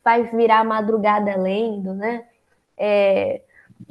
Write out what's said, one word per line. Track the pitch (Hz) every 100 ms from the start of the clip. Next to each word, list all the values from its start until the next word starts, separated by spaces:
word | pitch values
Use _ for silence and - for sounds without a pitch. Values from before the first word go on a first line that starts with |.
vai | 233 233
virar | 233 226 233 220
a |
madrugada | 226 220 214 220 208 208 202 196
lendo, | 185 202 226 208 190
né? | 190 214 233 233 _ _ _ _ -
É... | 208 208 196 190 - - - _ _ _ -